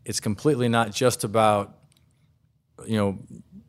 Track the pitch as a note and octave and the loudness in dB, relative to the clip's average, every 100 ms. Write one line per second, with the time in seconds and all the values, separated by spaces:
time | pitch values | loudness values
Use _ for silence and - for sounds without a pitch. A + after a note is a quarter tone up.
0 | - G#2 A#2 G2 D3+ C3 B2 A#2 A2 G2+ | -10 -6 -4 -2 0 0 2 2 0 0
1 | B2+ - G#2+ A2 A2 G#2 G2+ - _ _ | 0 0 -2 2 4 2 -2 -12 _ _
2 | _ _ _ _ _ _ _ - - A2 | _ _ _ _ _ _ _ -16 -4 0
3 | G2+ F#2+ - - - - | 0 -2 -12 -20 -20 -20